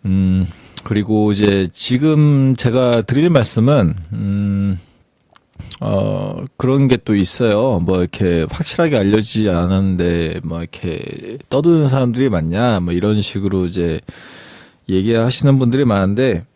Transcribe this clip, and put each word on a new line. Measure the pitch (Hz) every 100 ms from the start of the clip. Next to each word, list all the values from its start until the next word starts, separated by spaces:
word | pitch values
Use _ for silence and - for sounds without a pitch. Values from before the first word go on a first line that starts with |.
음, | 95 95 95 92 87 - - -
그리고 | - 104 101 107 104
이제 | 101 104 98 92
지금 | - - 127 151 151 147 143 135 127
제가 | 123 117 123 120
드릴 | 107 127 170
말씀은, | 156 107 113 120 143 90 95 82
음, | 107 101 101 101 98 98 90 - _ _ _ _ _ _ _ - -
어, | 104 98 104 98 101 - - _
그런 | 127 139 139
게 | 123
또 | - 104
있어요. | 92 - 117 104 131 101
뭐 | 85 92
이렇게 | 87 - 95 85 80
확실하게 | - 165 - 165 131
알려지지 | 98 107 107 110 107
않았는데 | 85 87 95 98 90 87 85 82 82
뭐 | 80 82
이렇게 | 82 - 90 78 - - - 123 -
떠드는 | 135 165 165 143
사람들이 | 135 123 117 135
많냐, | 92 80 90 123 104
뭐 | 87
이런 | 87 101 107
식으로 | 101 101 98 95 90
이제 | 90 85 78 - - - - - - - _ -
얘기하시는 | 95 101 113 117 117 143 135
분들이 | 123 131
많은데 | 131 101 95 101 131 90 -